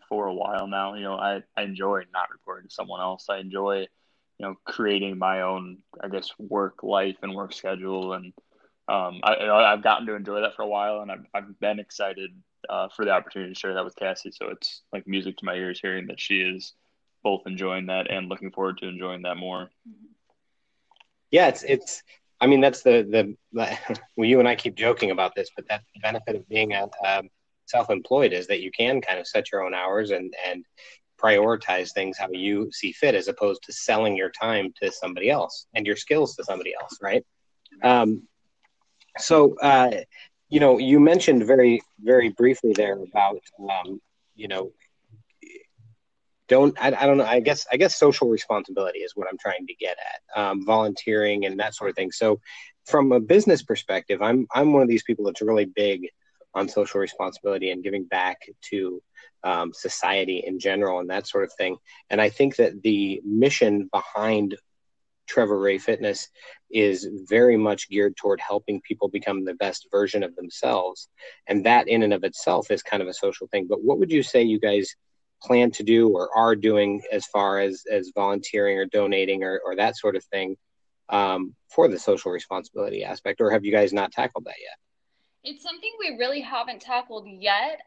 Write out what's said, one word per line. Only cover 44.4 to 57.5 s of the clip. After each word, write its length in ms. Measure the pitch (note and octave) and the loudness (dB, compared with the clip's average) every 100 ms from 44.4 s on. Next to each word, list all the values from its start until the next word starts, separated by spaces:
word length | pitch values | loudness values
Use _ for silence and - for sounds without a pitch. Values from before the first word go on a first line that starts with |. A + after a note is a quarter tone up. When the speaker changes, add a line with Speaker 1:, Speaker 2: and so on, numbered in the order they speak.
| G#2 | -8
Speaker 2:
know, 240 | F#2+ F#2+ _ _ _ _ A2 _ _ - - _ _ A2+ _ _ _ _ _ - | -8 -8 _ _ _ _ _ _ _ -20 -20 _ _ -20 _ _ _ _ _ 4
don't, 280 | C3 C#3+ - | 6 6 4
I, 60 | C3+ | 0
I 180 | A2 C#3 | 2 4
don't 120 | C#3 | 4
know, 80 | A2+ | 4
I 140 | B2 | 2
guess, 280 | A2+ - - | 2 -2 -2
I 60 | B2+ | 2
guess 180 | F#3 - | 2 6
social 320 | D3 - B2 | 4 6 2
responsibility 680 | A2 - G#2+ F#2+ F#2+ F#2 F2 | 0 0 -4 -2 -4 -4 -4
is 120 | F2+ G#2 | -10 -8
what 120 | F#2 | -10
I'm 80 | F#2 | -8
trying 300 | G#2 F2+ F2+ | -8 -8 -10
to 80 | F2+ | -8
get 220 | F2+ F2 - - _ G#2+ | -8 -8 -10 -14 _ -4
at, 60 | |
um, 240 | G2+ G2 F#2+ | -2 -2 2
volunteering 800 | A2 G#2+ G2 - G#2+ G#2 G#2 G2 | 2 2 -2 -2 0 2 0 -2
and 140 | F#2+ | -4
that 160 | G#2+ - | -6 -4
sort 160 | G2+ | -6
of 40 | F#2 | -4
thing. 160 | F#2 | -6
So 280 | - A2+ G#2 - - - _ - | -2 0 0 -4 -20 -20 _ 0
from 260 | D3+ C3+ | 2 4
a 80 | B2 | 4
business 420 | A2 G3 G#3+ E3+ | 6 4 6 2
perspective, 600 | - G#2+ - F#2+ - F#2+ | 2 -6 -2 -6 -2 -2
I'm, 260 | G#2 B2+ A2+ B2+ | 2 2 0 2
I'm 180 | D3+ | 4
one 80 | C#3+ | 6
of 60 | B2 | 6
these 160 | A2+ | 2
people 220 | - G#2+ G2+ | 0 -2 -2
that's 160 | F2 | -2
really 240 | A2 A2 G2 | 0 2 0
big 420 | F2+ G#2 F#2+ F2 _ _ _ _ F#2+ | 0 0 -2 -6 _ _ _ _ -6
on 120 | G2 | -4
social 320 | - G2+ G2+ | -2 -2 -2
responsibility 720 | F#2+ - F#2+ - G2+ | -4 -4 -8 -6 -4